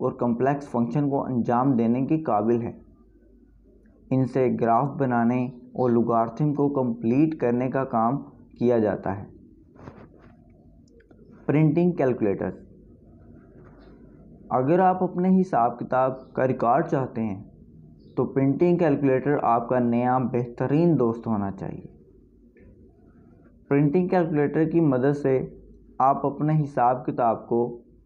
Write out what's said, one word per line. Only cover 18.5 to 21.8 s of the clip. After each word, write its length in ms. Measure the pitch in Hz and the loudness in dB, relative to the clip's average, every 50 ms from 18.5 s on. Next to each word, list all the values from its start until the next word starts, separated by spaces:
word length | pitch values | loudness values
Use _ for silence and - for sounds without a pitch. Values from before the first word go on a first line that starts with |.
| 135 - 170 175 175 170 | 4 4 4 4 4 4
calculator 600 | 175 151 139 139 143 135 131 131 127 143 147 - - | 4 2 2 2 2 2 2 2 2 0 0 2 2
आपका 340 | 113 117 120 120 - 127 123 | 2 2 0 0 0 0 0
नया 380 | 120 120 117 120 123 127 127 131 120 | 2 2 2 2 2 2 0 0 0
बेहतरीन 720 | 110 - 120 123 120 - - 131 127 139 156 175 175 156 | 0 -2 -2 -4 -4 -6 -6 -2 0 0 2 4 4 4
दोस्त 300 | 123 123 113 113 117 - | 4 2 0 0 -2 -4
होना 240 | 117 110 101 101 98 95 | -4 -4 -2 -4 -4 -6
चाहिए। 360 | - 101 98 - - | -8 -10 -12 -12 -12